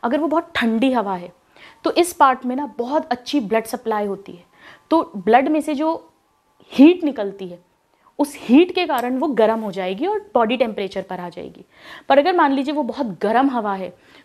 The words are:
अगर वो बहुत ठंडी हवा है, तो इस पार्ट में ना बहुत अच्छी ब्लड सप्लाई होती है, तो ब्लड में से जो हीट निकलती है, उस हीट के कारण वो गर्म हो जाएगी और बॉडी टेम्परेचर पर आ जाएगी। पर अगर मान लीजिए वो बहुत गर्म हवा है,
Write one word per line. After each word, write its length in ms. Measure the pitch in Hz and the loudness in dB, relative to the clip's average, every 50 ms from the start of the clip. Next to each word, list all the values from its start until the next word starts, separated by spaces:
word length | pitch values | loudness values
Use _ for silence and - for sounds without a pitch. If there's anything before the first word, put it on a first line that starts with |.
| - | -4
अगर 160 | 240 254 294 | -2 -2 0
वो 80 | 302 311 | 0 0
बहुत 240 | 294 330 339 - - | 0 -2 -2 -4 -4
ठंडी 360 | - 247 226 220 226 262 269 | -4 -2 0 0 2 2 2
हवा 240 | 254 240 202 202 190 | 2 0 -2 -2 -6
है, 180 | 180 175 180 - _ _ _ _ - - - - _ - | -8 -10 -14 -20 _ _ _ _ -20 -20 -20 -20 _ -6
तो 80 | 320 | -2
इस 220 | - 311 349 339 - | 0 0 0 0 2
पार्ट 320 | - 294 269 254 240 - | 4 4 4 4 2 -2
में 100 | 247 254 | -6 -6
ना 180 | 269 294 277 - - | -6 -6 -8 -8 -8
बहुत 340 | 240 247 285 320 320 311 | -6 -4 -2 -4 -2 -4
अच्छी 280 | 247 247 - - - 285 | -6 -8 -6 -4 -4 -4
ब्लड 260 | 226 185 220 226 220 | -2 -2 -2 -2 -2
सप्लाई 400 | - - 226 - 226 220 208 208 | -4 -8 -8 -6 -4 -4 -2 -2
होती 260 | 202 196 196 - - | -4 -6 -8 -10 -16
है, 120 | - 175 - _ _ _ - - - - _ _ | -20 -20 -20 _ _ _ -20 -20 -20 -20 _ _
तो 220 | - - 160 - - 202 | 0 0 0 -2 -6 -4
ब्लड 300 | 180 220 226 247 262 294 | 0 4 4 4 4 2
में 140 | 302 311 | 0 -2
से 140 | 285 - 302 | -2 -2 -4
जो 380 | 262 311 320 330 - - - _ _ _ _ _ _ _ _ _ _ _ _ | -2 -2 -2 -4 -4 -8 -16 _ _ _ _ _ _ _ _ _ _ _ _
हीट 320 | - - 269 320 359 359 330 | 6 8 8 8 8 6 0
निकलती 440 | 294 - - 208 196 190 - 196 175 | -4 -4 -4 -6 -8 -8 -10 -12 -14
है, 120 | 175 175 _ _ _ _ _ _ _ _ _ _ _ - | -14 -16 _ _ _ _ _ _ _ _ _ _ _ -2
उस 160 | 285 285 - - | -2 -2 -2 -6
हीट 340 | - - 233 294 349 359 359 | 0 4 6 6 6 6 2
के 100 | 370 359 | -2 -2
कारण 320 | 302 294 240 233 247 254 262 | 0 -2 -2 -2 -2 -2 -2
वो 100 | 294 330 | -2 -2
गर्म 320 | 254 214 220 214 226 226 | 2 2 2 2 2 0
हो 120 | 220 208 | -4 -6
जाएगी 340 | 180 196 185 185 196 196 294 | -6 -6 -6 -6 -4 -4 -4
और 140 | 381 427 415 403 - - | -4 -4 -4 -6 -4 0
बॉडी 240 | 254 233 214 254 247 | 0 0 0 0 0
टेम्परेचर 440 | 254 226 202 214 202 190 - 190 | -2 -2 -2 -6 -8 -8 -8 -10
पर 180 | 180 - 185 175 | -10 -10 -12 -12
आ 100 | 180 175 | -12 -12
जाएगी। 340 | 165 - - - 170 - - - _ _ - - - - - - | -14 -14 -16 -16 -18 -20 -20 -20 _ _ -20 -20 -20 -10 -2 4
पर 100 | 269 285 | 4 4
अगर 160 | 285 359 359 | 4 4 4
मान 160 | 349 320 285 | 2 2 2
लीजिए 220 | 269 269 262 277 294 | 2 0 -2 -2 -4
वो 100 | 294 285 | -4 -4
बहुत 340 | 226 233 262 285 220 175 - | -4 -4 -6 -6 -6 -6 -4
गर्म 280 | - 202 226 240 277 277 | -2 0 2 2 2 2
हवा 240 | 254 240 208 208 196 | 0 -2 -4 -4 -4
है, 180 | 190 190 180 - - _ _ - - - | -6 -8 -10 -12 -16 _ _ -20 -20 -8